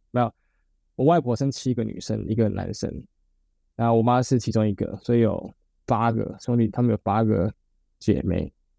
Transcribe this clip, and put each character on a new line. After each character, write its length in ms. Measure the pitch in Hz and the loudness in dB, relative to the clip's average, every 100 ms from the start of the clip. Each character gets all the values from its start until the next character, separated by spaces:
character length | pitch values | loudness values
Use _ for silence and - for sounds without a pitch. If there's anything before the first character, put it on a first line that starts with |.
| _ | _
没 100 | 123 | 0
有， 120 | 117 - _ _ _ _ _ - | 0 -2 _ _ _ _ _ 0
我 100 | 139 | 2
外 140 | 170 | 4
婆 160 | 123 113 | 2 -2
生 160 | 139 | -2
七 220 | - 127 | -2 -2
个 100 | 120 | -2
女 160 | 107 - | -4 -6
生， 260 | - 107 - | -6 -6 -2
一 80 | |
个 140 | 110 107 | 0 0
男 260 | 92 92 | 0 -8
生， 160 | - - - - _ _ _ _ _ _ - | -8 -8 -10 -16 _ _ _ _ _ _ -2
然 100 | 117 | 2
后 100 | 113 | 4
我 60 | |
妈 220 | 117 123 | 4 2
是 160 | 123 123 | 2 0
其 100 | - | 0
中 160 | 110 107 | 0 0
一 80 | |
个， 240 | 98 85 104 | 0 -6 -6
所 100 | - | 0
以 60 | 120 | 2
有 340 | 110 90 - - _ _ - | 2 0 -8 -18 _ _ -2
八 240 | 113 117 | 0 2
个 260 | 113 - - | 0 -4 -8
兄 180 | - 120 | -2 0
弟， 120 | 107 | 0
他 120 | 120 | 2
们 100 | 120 | 0
有 60 | 104 | 0
八 180 | 98 107 | 0 0
个 320 | 110 104 104 - _ _ _ _ | 2 2 0 -4 _ _ _ _
姐 220 | - 69 | 0 0
妹 300 | 92 87 - - _ | 0 -2 -4 -12 _